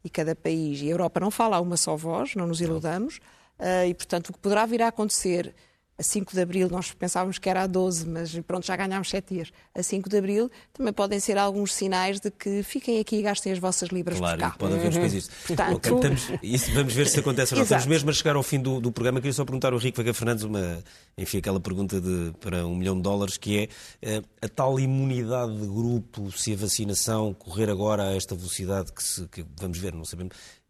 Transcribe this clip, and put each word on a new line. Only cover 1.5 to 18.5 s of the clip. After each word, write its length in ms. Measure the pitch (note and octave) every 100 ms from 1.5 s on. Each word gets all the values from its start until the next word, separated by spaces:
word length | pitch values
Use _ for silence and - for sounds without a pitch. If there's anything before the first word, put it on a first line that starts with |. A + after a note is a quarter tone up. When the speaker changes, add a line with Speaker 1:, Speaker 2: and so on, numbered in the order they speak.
| F3+
Speaker 1:
a 20 |
uma 160 | F3 E3+
só 200 | - D#3
voz, 400 | E3 E3 C#4 G3+
não 100 | E3+
nos 160 | E3
Speaker 2:
Não. 60 | E3+
Speaker 1:
iludamos, 520 | D#3+ D#3 F3+ B3+ - - - _ -
eh, 300 | F3+ F#3 F3+
e, 60 | F3+
portanto, 340 | - F3+ E3+
o 40 |
que 40 | -
poderá 260 | G3+ G#3
vir 200 | A3+ A#3
a 60 | A3+
acontecer 640 | A3+ G#3+ - F#3 F3 F3 - _ _ _ -
a 60 |
cinco 300 | D#3+ G#3 F#3+
de 80 | F#3
Abril, 260 | F3 F#3 F#3
nós 220 | F3+ F3
pensávamos 480 | - F3+ F3+ F#3 F3
que 100 | F#3+
era 140 | F#3
a 40 | F#3+
doze, 380 | F#3 F#3 E3 E3
mas 320 | E3 E3+ E3+
pronto, 240 | D#3+ F3+ F#3
já 100 | F#3
ganhámos 340 | G3 F#3+ F3
sete 240 | G3 -
dias. 200 | F#3 D#3+ - _
A 80 | -
cinco 280 | F3 G3 F#3+
de 80 | G#3
Abril 340 | F#3+ G#3 B3 - -
também 180 | - B3
podem 300 | G#3 G3 G3+
ser 160 | G#3 G3
alguns 360 | G3+ G3+ G3+
sinais 460 | - G3 F#3 F#3 G3
de 100 | G#3
que 340 | - G3+ G3+
fiquem 360 | G3 C#4 - A3+
aqui 160 | G#3+ G#3+
e 60 |
gastem 320 | G#3 G3+ F#3+
as 60 | F#3
vossas 280 | F#3 F3+ E3+
libras 300 | F#3 E3+ F#2
Speaker 2:
Claro, 200 | F2 E2
Speaker 1:
por 40 |
cá. 120 | E2
Speaker 2:
e 60 | -
pode 140 | G2
haver 140 | G2 -
Speaker 1:
Uhum. 40 |
Speaker 2:
depois 220 | E3 -
isso. 160 | F#2+ - - -
Speaker 1:
Portanto 280 | D#3+ - -
Speaker 2:
Ok, 180 | - B3
estamos, 360 | C#3+ C3+ - -
isso, 300 | G2 B2+ -
vamos 200 | C#3 C3+
ver 140 | A#2+ C#3+
se 140 | -
acontece 320 | C#3+ B2+ B2+
ou 60 | C3+
não. 40 |
Speaker 1:
Exato. 160 | A3 F#3+
Speaker 2:
Estamos 60 | B2+
mesmo 240 | D#3+ D3
a 40 |
chegar 220 | D3 D#3+ C#3+
ao 80 |
fim 160 | C3